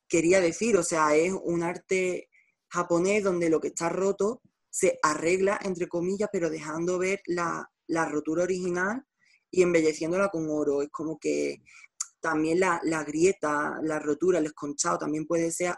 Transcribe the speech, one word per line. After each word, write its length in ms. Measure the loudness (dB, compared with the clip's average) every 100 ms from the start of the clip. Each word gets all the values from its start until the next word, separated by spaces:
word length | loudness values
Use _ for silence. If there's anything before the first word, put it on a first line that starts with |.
| -2
quería 320 | 2 4 4
decir. 360 | 4 0 2 2
O 60 |
sea, 340 | 2 2 4 4
es 160 | 4
un 300 | 0 -2 -2
arte 680 | -2 -6 -2 0 0 -4 -10 _ _ _ _
japonés 560 | -4 0 2 2 2
donde 260 | 0 0 2
lo 100 | 0
que 80 | 0
está 200 | -4 -4
roto 540 | 0 -2 0 -2 -4 _ _ _
se 280 | 0 0 2
arregla, 560 | 0 0 0 2 2 0
entre 260 | -4 -6 -4
comillas, 400 | -4 -4 -4 -4
pero 180 | -2 -2
dejando 480 | -4 -8 -4 -2 -2
ver 220 | -2 -4 -4
la, 420 | -4 -2 -4 -8 _ -4
la 180 | -2 0
rotura 380 | -2 -2 0
original 600 | 0 0 -2 0 -2 -2 -8 _ _ _ -4
y 120 | 2
embelleciéndola 680 | 4 6 4 0 -2 0 0
con 200 | 0 -2
oro. 320 | 0 0 0
Es 80 | -2
como 280 | -6 -8 -4
que 440 | -2 -2 -2 -6 _ -20 -20 -14 -14 _ -2
también 320 | 0 2 2
la, 220 | 2 0
la 220 | -2 -4
grieta, 720 | -4 2 2 2 0 0 -2 -4
la 180 | -4 -2
rotura, 400 | -2 0 2 2
el 60 | 0
esconchado 520 | -4 -10 -4 -2 -2
también 280 | -2 -4 -2
puede 260 | 0 0
ser 220 | -2 -4